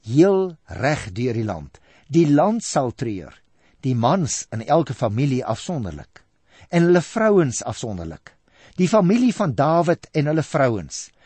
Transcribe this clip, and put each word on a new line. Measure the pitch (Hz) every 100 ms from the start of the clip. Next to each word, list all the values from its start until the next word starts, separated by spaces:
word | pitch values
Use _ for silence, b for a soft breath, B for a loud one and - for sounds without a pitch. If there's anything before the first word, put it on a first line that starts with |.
| 107
heel | 131 190 190 185 160 _
reg | - 131 151 -
deur | 92 123
die | 113
land. | 110 85 71 - b b b
"Die | 151 156
land | 143 190 226
sal | - 156 127
treur, | - 117 98 73 - _ _ _ _
die | 131
mans | 123 117 190 156 - -
in | 113 113
elke | 156 147
familie | 120 113 107 143 127
afsonderlik, | 113 110 - 160 98 73 - - _ b b b b
en | 170
hulle | 170 175
vrouens | - 226 220 202 143 113
afsonderlik. | 120 110 117 92 82 78 - _ _ b b -
Die | 180
familie | 214 175 240 247
van | - 185
Dawid | 117 147 170 170 165 -
en | 156 143
hulle | 160
vrouens, | - 156 131 107 73 - - b